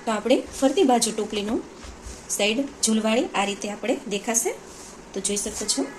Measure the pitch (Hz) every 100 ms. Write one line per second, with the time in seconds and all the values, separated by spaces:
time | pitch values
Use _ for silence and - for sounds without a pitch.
0 | - 214 226 269 - - 269 403 294 240
1 | 226 208 208 208 202 294 - - - -
2 | - - - - 208 226 277 - - 220
3 | 214 233 381 190 202 196 208 208 214 -
4 | 220 202 233 220 392 523 - - - -
5 | - 202 190 202 220 - 220 269 -